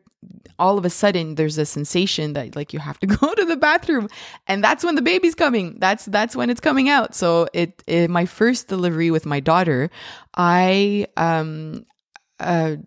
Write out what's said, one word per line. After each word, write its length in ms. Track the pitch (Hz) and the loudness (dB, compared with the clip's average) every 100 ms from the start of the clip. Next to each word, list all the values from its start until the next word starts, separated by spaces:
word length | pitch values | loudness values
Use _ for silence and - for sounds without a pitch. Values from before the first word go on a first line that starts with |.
| _ _ 185 - - - | _ _ -20 -20 -20 -2
all 180 | 180 202 | 0 2
of 80 | 175 | 0
a 40 | |
sudden, 460 | - 208 185 160 151 | 0 0 0 -4 -2
there's 220 | 156 156 | -2 -2
a 80 | 147 | -4
sensation 680 | - 147 175 190 - 151 | -4 -2 0 0 -2 -4
that, 220 | 143 117 - | -6 -8 -10
like, 180 | 151 | -10
you 60 | 151 | -10
have 200 | 143 - | -10 -6
to 80 | 196 | -2
<laughs> 120 | 208 | 0
go 140 | 294 | 2
to 120 | 453 339 | 0 0
the 120 | 302 | 2
bathroom, 500 | 302 349 - 277 208 - - - - | 2 2 2 -2 -2 -10 -20 -14 -4
and 160 | 196 | 0
that's 200 | 208 302 | 2 2
when 120 | 349 302 | 0 0
the 60 | |
baby's 320 | 254 370 349 330 | 2 2 2 2
coming. 420 | 302 233 175 - | 2 2 -2 -2
That's, 260 | 185 214 - | 0 0 -2
that's 300 | 202 226 254 | -2 -2 -2
when 160 | 240 | -4
it's 100 | 240 | -2
coming 280 | 320 269 269 | 0 2 2
out. 260 | 285 220 - | 2 0 -2
So 320 | 175 170 165 | 2 2 2
it, 300 | 175 170 - - | 0 -4 -6 -2
it, 220 | 170 170 | 0 2
my 160 | 175 180 | 0 -2
first 420 | - 233 247 - | 2 2 2 -4
delivery 420 | 190 175 160 165 | -2 -2 0 0
with 160 | 160 151 | 0 0
my 140 | 143 | -2
daughter, 500 | 147 170 170 127 156 - - - - - | 2 2 4 0 -2 -6 -18 -20 -10 0
I, 720 | 175 175 185 190 202 202 - - | 2 4 4 4 2 0 -4 -2
um, 680 | 165 165 156 156 156 - - _ _ - _ _ | 0 0 -4 -8 -10 -12 -16 _ _ -20 _ _
uh, 360 | - 170 160 151 | -2 0 0 -4